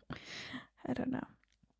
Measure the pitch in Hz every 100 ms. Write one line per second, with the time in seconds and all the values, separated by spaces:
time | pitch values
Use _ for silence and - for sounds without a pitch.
0 | - - - - - 254 - - - 247
1 | 254 254 - - _ _ -